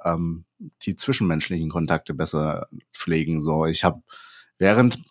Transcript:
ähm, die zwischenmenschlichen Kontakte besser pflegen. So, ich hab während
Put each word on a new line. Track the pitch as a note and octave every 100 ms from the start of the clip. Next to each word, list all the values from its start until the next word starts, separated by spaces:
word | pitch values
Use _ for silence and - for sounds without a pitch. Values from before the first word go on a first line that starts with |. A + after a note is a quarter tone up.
ähm, | F2 E2 E2+ E2 - - F3+ -
die | -
zwischenmenschlichen | F2+ - C3 F2+ D#2+ - F2 D#2+
Kontakte | E2+ D#2 D#2+ -
besser | C#2+ D#2 D2+ D#2 D#2 - - -
pflegen. | - - D#2+ D#2 D#2+
So, | D2+ D#2 D#2+
ich | D#2
hab | F2+ D#2+ - - - - - -
während | F#2+ G#2+ B2 A2+ -